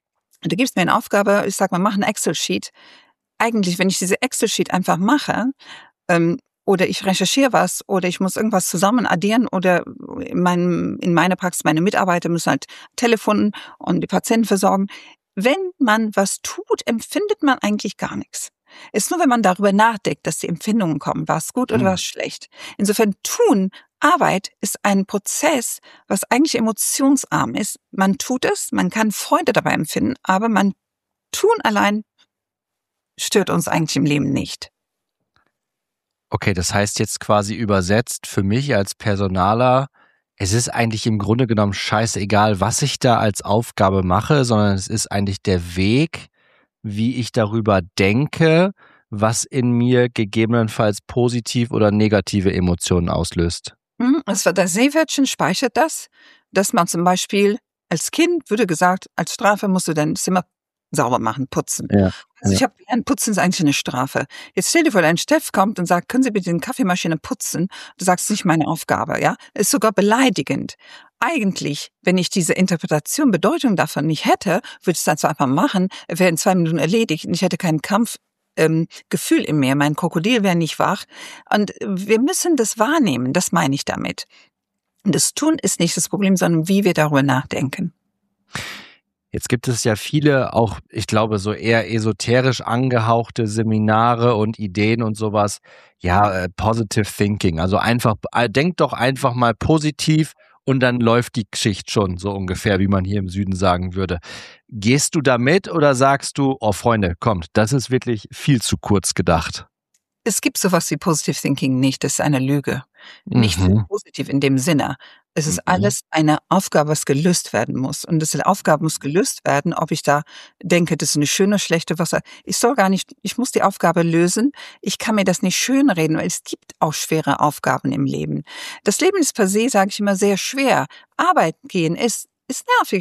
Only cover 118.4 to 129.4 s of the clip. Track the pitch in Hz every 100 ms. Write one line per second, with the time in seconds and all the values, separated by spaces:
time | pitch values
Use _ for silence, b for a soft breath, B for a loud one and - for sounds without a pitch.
118.4 | - 196 - 151 156 - 139 170 269 -
119.4 | 139 139 165 - 165 139 - 143 - B
120.4 | B _ 175 175 170 156 156 147 143 -
121.4 | 196 202 - 165 - 160 165 151 B B
122.4 | - - 240 269 190 190 - - 196 -
123.4 | 254 - 196 - 170 170 170 165 175 214
124.4 | 277 B B B 208 - - 214 190 180
125.4 | 185 - - 269 277 170 160 160 175 -
126.4 | - - _ - 160 - - 160 147 -
127.4 | 147 - - 131 135 135 135 151 151 147
128.4 | - B B B - - 359 392 285 -